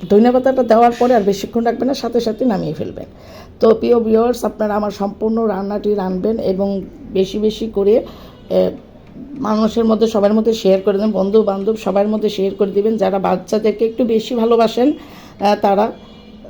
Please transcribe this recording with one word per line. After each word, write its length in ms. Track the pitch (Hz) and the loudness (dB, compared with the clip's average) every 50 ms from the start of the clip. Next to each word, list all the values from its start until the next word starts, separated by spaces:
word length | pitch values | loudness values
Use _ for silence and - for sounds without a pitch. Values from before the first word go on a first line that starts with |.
| 180 160 | -2 2
ধনিয়া 220 | 202 208 233 247 | 4 4 6 6
পাতাটা 320 | 247 254 254 269 262 262 247 | 4 4 2 2 0 0 2
দেওয়ার 280 | 226 220 226 240 240 233 - | 4 4 6 6 4 4 2
পরে 160 | 247 247 254 | 2 2 2
আর 60 | 220 | 2
বেশিক্ষণ 420 | 196 202 196 - - - - 233 233 | 2 0 -2 -2 -6 -6 -4 -2 -2
রাখবেন 240 | 233 226 - 233 | -2 -2 -2 -2
না, 60 | 262 269 | -2 -2
সাথে 260 | - - 226 233 240 | -4 -4 -2 -2 -2
সাথে 260 | - 226 220 - 262 | -2 -2 -4 -2 -2
নামিয়ে 280 | 247 196 170 156 151 151 | 0 0 -2 -4 -6 -6
ফেলবেন। 320 | - - 90 - - - - - - - - - - - - - - | -6 -8 -10 -10 -12 -16 -16 -18 -20 -20 -20 -20 -20 -20 -20 -4 2
তো 160 | - 226 220 | 4 4 4
প্রিয় 240 | 226 - 233 240 233 | 4 2 2 2 2
ভিউয়ার্স, 460 | 220 220 220 220 233 240 240 - - | 4 2 2 2 2 0 -2 -2 -4
আপনারা 300 | 214 - - 214 208 202 | -6 -4 -2 -2 -2 -2
আমার 160 | 208 208 208 | -2 -4 -4
সম্পূর্ণ 500 | 190 - 196 208 202 - 220 220 220 226 | -4 -4 -6 -6 -4 -4 -4 -2 0 0
রান্নাটি 540 | 226 214 190 190 202 196 208 196 208 208 208 | 0 -2 -2 -4 -4 -6 -6 -4 -2 -2 -2
রাঁধবেন 440 | 208 185 190 185 180 185 214 226 226 | -2 -2 -2 -4 -2 -2 -2 -2 -2
এবং 420 | - 190 185 185 196 196 196 190 185 - - - - - - | -2 -2 -2 0 -2 -2 -2 -4 -8 -10 -16 -18 -16 -4 -2
বেশি 260 | 185 190 190 - 214 | -2 -2 -2 -2 -2
বেশি 280 | 208 220 214 - 226 | -2 -2 -2 -2 -6
করে, 380 | 220 - 202 196 202 220 247 - - - - - - - - - - | -4 -2 0 2 4 2 2 0 -4 -12 -18 -20 -20 -20 -20 -8 -2
এ, 200 | 190 185 185 - - - - - - - - - - - - - - | 0 0 0 0 -2 -8 -14 -20 -20 -20 -20 -20 -20 -20 -18 -16 -10
মানুষের 520 | - - 214 214 214 220 214 - 233 226 | -6 -4 -2 0 0 0 0 0 0 2
মধ্যে, 220 | 220 220 214 226 | 2 2 2 0
সবার 260 | 226 - 208 196 202 214 | 0 2 2 2 2 2
মধ্যে 200 | 226 220 233 220 | 2 2 0 0
শেয়ার 280 | 220 - 190 190 190 | 2 2 2 2 2
করে 160 | 190 208 202 | 2 0 0
দেবেন, 140 | 196 214 220 | 0 -2 -2
বন্ধু 320 | 202 190 190 196 208 220 202 | 0 0 -2 2 2 2 2
বান্ধব 320 | 202 196 196 196 220 220 | 2 -2 -2 -2 -4 -4
সবার 320 | 214 - 190 185 202 202 | -2 -4 -2 0 0 0
মধ্যে 220 | 214 220 214 214 208 | 0 0 -2 -2 -2
শেয়ার 260 | 202 196 190 196 196 | -2 -2 -4 -4 -2
করে 160 | - 208 196 | -2 -4 0
দিবেন। 260 | 202 202 202 220 226 | 0 0 0 0 0
যারা 220 | 214 190 190 190 196 | 0 0 0 0 0
বাচ্চাদেরকে 680 | 180 180 185 180 180 - 220 214 220 214 208 - 233 | 0 0 -2 -2 -2 -2 -2 0 0 0 0 0 -2
একটু 180 | 226 226 - 254 | -2 0 -2 0
বেশি 320 | 233 226 220 220 - 254 | 0 0 0 0 -2 -2
ভালোবাসেন, 580 | 226 226 233 233 233 226 220 - 226 247 294 320 - - - - - - - - - | -2 2 2 4 4 2 2 2 2 2 0 0 -2 -8 -18 -20 -20 -20 -20 -8 -2
আ, 160 | 196 208 208 202 | 0 0 2 2
তারা 300 | - 202 196 196 214 - - - - - - - - - - - - | 2 2 2 2 0 0 -4 -10 -18 -20 -20 -20 -20 -20 -20 -20 -20